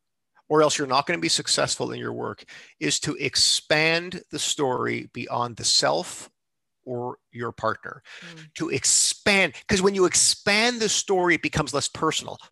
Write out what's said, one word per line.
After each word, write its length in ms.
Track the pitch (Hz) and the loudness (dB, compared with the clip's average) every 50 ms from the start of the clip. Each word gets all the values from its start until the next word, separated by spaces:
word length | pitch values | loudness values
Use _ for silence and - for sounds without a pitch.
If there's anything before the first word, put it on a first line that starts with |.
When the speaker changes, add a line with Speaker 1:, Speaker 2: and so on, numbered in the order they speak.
| _ _ _ _ _ _ _ _ _ - | _ _ _ _ _ _ _ _ _ 2
Speaker 1:
or 120 | 151 156 151 | 4 6 6
else 140 | 147 - | 4 4
you're 100 | - 147 | 0 0
not 200 | 131 127 139 - | 0 0 0 2
gonna 120 | - 175 170 | 0 -2 -2
be 100 | 165 160 | 0 -2
successful 640 | - - - - - 147 139 123 - - 131 117 | -2 -2 0 0 0 0 0 0 -2 -4 -4 -6
in 80 | 120 123 | -6 -8
your 140 | 120 117 117 | -8 -8 -6
work, 320 | 120 120 113 107 - - - - - - - _ _ | -6 -8 -8 -8 -12 -16 -20 -20 -20 -20 -20 _ _
is 200 | 156 147 - - | -2 -2 -2 -2
to 140 | - 156 143 | -2 -4 -4
expand 1080 | - 143 131 - - - - - - - - 160 151 160 160 165 170 175 185 185 - - _ | -4 -4 -2 0 2 2 2 2 0 2 2 2 4 4 2 2 0 -2 -6 -10 -14 -12 _
the 80 | - 143 | -8 -4
story 720 | - - - - 147 131 123 123 117 117 117 117 120 - - | -4 -2 -2 0 0 0 0 -2 -2 -2 -4 -6 -8 -10 -12
beyond 440 | 123 120 - 127 123 120 120 113 | -12 -8 -6 -4 -4 -4 -4 -6
the 80 | - 110 | -4 -2
self 640 | - - - 151 135 147 165 175 - - - - - _ _ _ _ _ _ _ _ _ _ _ | 2 2 4 4 2 0 0 -4 -6 -12 -14 -16 -20 _ _ _ _ _ _ _ _ _ _ _
or 340 | 131 123 120 120 123 - - _ _ | -8 -8 -6 -6 -8 -10 -12 _ _
your 200 | - 120 120 120 - | -12 -10 -10 -8 -6
partner. 500 | - - 110 101 - - - - 143 - - - - 180 | -2 -2 -2 -2 -2 -8 -14 -16 -16 -18 -20 -20 -18 -18
Speaker 2:
Mm. 280 | 170 165 160 160 151 _ | -18 -18 -20 -20 -18 _
Speaker 1:
To 140 | - 160 - | -6 -4 -2
expand, 840 | - 139 - - - - - - - - - 214 202 196 185 156 - - - | -2 0 2 2 4 4 2 0 -2 0 2 2 4 4 4 2 0 -8 -2
'cause 140 | - 208 185 | 0 0 2
when 140 | 180 196 202 | 4 2 4
you 100 | 196 180 | 4 2
expand 760 | 170 - - - - - - - 208 202 214 226 247 247 226 | 4 4 4 4 2 2 0 0 2 2 4 4 2 2 0
the 80 | 220 202 | 0 0
story, 460 | - - - - 196 185 180 175 165 | 0 -2 0 0 0 2 4 4 2
it 80 | 143 - | 2 0
becomes 300 | 147 - 156 147 143 143 | -2 0 -2 -2 0 -2
less 140 | 139 - - | -2 -2 -2
personal. 500 | - - 160 156 - - 127 - - - - - | -4 -2 -2 0 0 -2 -6 -8 -12 -14 -18 -18